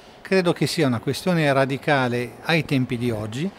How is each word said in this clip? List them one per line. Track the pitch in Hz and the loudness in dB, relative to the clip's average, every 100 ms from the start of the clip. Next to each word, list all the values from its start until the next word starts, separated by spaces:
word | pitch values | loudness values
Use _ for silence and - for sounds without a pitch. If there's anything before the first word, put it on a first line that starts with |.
| - - | -18 -20
credo | - 190 175 | 0 2 2
che | - 151 | 0 -2
sia | - 139 | 2 0
una | 117 | 0
questione | - 127 190 170 147 | -2 -2 0 2 4
radicale | 135 135 135 - 139 127 120 120 - | 2 2 0 0 2 2 -2 -4 -8
ai | - 165 - | -2 0 2
tempi | 135 127 120 | 0 0 -2
di | 120 | -2
oggi, | 110 107 120 185 | -2 -6 -6 -6